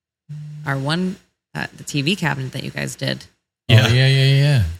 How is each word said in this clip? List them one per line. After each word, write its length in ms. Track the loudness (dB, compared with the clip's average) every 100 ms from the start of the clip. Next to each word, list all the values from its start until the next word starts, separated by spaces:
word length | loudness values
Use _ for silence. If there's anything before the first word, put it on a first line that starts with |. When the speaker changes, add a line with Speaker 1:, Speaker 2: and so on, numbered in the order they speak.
| _ _ -18 -16 -14 -10 -6
Speaker 1:
our 100 | -4
one, 380 | -4 -2 -4 -8 _ _ _
uh, 120 | -10 -10 -12
the 80 |
T 160 | -8 -4
V 140 | -2 -2
cabinet 360 | -2 -4 -8
that 120 | -10
you 60 | -10
guys 260 | -8 -8 -6
did. 300 | -6 -6 -10 _ _ _ 4
Speaker 2:
Oh, 40 |
Speaker 3:
Yeah. 120 | 6 6
Speaker 2:
yeah, 180 | 4 4
yeah, 260 | 4 4
yeah. 280 | 4 4 2 0